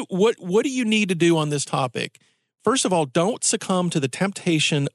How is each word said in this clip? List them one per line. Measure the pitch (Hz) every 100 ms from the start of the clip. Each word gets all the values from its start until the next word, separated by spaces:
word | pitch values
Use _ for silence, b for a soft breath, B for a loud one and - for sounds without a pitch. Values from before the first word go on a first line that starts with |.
| -
what, | 190 220 -
what | 180 196
do | 277
you | 254
need | 226 220 202
to |
do | 180 170 165
on | 151
this | 147
topic? | - 147 131 123 - - _ _ _ _
First | - 262
of | 254
all, | 180 147
don't | 170 175 254
succumb | - 220 - 185 175
to | 160
the | 131
temptation | - 190 - - 160 - 151 139